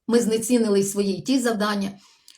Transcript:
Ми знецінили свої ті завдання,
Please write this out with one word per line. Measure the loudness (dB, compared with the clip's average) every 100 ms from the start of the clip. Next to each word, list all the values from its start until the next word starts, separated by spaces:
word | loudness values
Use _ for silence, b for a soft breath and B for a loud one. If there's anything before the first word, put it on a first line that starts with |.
| 0
Ми | 2
знецінили | 2 -2 2 2 2 2
свої | 0 -2 -2 -2
ті | 0 0
завдання, | 0 -2 -2 -2 -6 -10 b b b